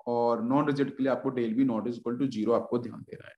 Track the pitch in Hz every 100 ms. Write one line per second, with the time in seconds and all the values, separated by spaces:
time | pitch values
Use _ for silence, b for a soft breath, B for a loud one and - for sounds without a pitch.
0 | - 120 120 117 117 135 147 139 135 -
1 | 131 123 135 123 117 110 135 110 104 120
2 | - 123 135 110 107 113 - 120 117 -
3 | - - -